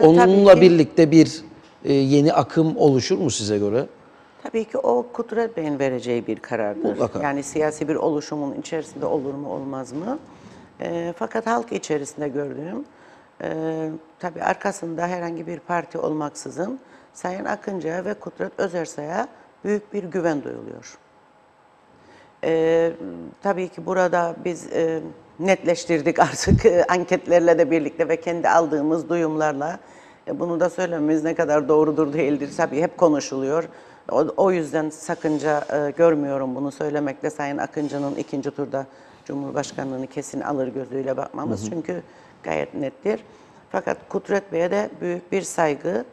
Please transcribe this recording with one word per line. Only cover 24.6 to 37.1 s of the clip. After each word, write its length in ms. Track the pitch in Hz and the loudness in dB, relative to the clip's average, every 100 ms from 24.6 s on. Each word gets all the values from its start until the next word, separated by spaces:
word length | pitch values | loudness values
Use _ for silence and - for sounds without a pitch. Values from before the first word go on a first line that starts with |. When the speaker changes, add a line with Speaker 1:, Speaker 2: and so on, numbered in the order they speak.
| - | -4
Speaker 2:
e, 260 | - 165 160 156 - - - | -2 0 -2 -6 -14 -18 -4
netleştirdik 800 | 180 185 165 170 - 165 147 156 | 0 2 2 0 0 0 2 4
<laughs> 0 | |
artık, 460 | 160 135 - 180 156 | 2 2 2 6 6
e, 200 | 175 165 | 6 4
anketlerle 720 | 180 175 180 - 170 170 165 | 2 0 -2 4 4 6 6
de 140 | 151 | 4
birlikte 380 | 160 147 - 165 | 2 0 -2 -2
ve 120 | 160 | -2
kendi 280 | 175 170 143 | -2 -2 4
aldığımız 600 | 165 165 151 147 165 151 | 4 4 2 0 0 0
duyumlarla. 720 | 170 160 156 156 139 151 190 - - - - - | -2 0 0 -2 -2 -6 -8 -14 -20 -20 -16 -10
E, 120 | 143 | -6
bunu 200 | 175 165 | -4 0
da 100 | 175 | -2
söylememiz 540 | 175 185 165 151 160 | -2 -4 -2 0 0
ne 120 | 156 160 | 0 -2
kadar 320 | 160 147 139 | 0 2 4
doğrudur 460 | 151 156 151 151 | 4 4 2 0
değildir 360 | 147 143 147 139 - | 0 0 0 -4 -2
tabii 240 | 165 131 | -2 0
hep 160 | 175 - | -2 2
konuşuluyor. 640 | 170 143 - 135 135 156 165 - - - - | 2 2 -2 -4 -2 -2 -4 -10 -20 -18 -4
O, 140 | 120 156 - | 0 0 2
o 140 | 190 | 2
yüzden 380 | 185 151 151 156 | 2 -2 -4 -4
sakınca, 720 | 151 - 170 160 151 147 147 - | -6 -8 -4 -2 -2 0 -2 -2
e, 180 | 147 147 | -2 -2
görmüyorum 640 | 139 170 156 143 135 131 127 | 4 4 4 0 -4 -4 -4
bunu 160 | 143 | -6
söylemekte. 580 | - 151 147 143 | -6 -4 -2 -4